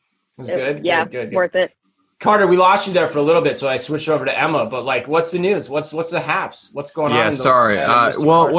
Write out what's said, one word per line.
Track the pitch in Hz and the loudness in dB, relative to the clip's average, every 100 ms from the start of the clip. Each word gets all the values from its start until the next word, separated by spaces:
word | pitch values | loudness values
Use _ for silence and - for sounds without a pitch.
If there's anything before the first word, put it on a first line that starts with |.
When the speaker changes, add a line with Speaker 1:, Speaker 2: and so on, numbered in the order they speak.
| _ _ _ - | _ _ _ -16
Speaker 1:
was | 123 | -8
Speaker 2:
It, | 131 | -4
Speaker 1:
good. | 135 147 170 | -4 -4 -2
Speaker 2:
yeah, | 165 | -2
Speaker 1:
Good, | 160 | -2
good, | 123 107 | -6 -4
good. | 185 | -2
Speaker 2:
worth | 175 185 | -2 -2
it. | 180 _ _ _ _ _ | -4 _ _ _ _ _
Speaker 1:
Carter, | - 208 185 | 0 2 4
we | 180 | 4
lost | 185 196 196 | 4 4 2
you | |
there | 175 160 | 0 0
for | 147 | 0
a | |
little | 147 170 | 2 2
bit, | 147 120 | 2 -2
so | 139 | -4
I | 127 | -4
switched | - 151 156 | -4 -6 -2
over | 147 | -2
to | 131 123 | -2 -2
Emma. | 151 147 | 0 0
But, | 107 123 | -2 -4
like, | 127 127 131 | -4 -4 0
what's | 160 165 | -2 0
the | 180 | -2
news? | 185 190 127 | -2 -2 -2
What's, | 147 147 | -6 -6
what's | 156 165 | -8 -6
the | 170 | -6
haps? | 139 180 - - - | -4 -6 -6 -12 -14
What's | 143 143 | -14 -12
going | 160 147 | -6 -2
on | 120 | 0
Speaker 3:
Yeah, | |
Speaker 1:
in | 110 | 0
the | 131 | 0
Speaker 3:
sorry. | 127 127 113 98 | 2 4 4 2
Speaker 1:
at | 78 | 2
Speaker 3:
Uh, | 120 117 | 2 2
Speaker 1:
Mister | - | 2
Speaker 3:
well, | 151 165 | 4 4
what's | 147 | 4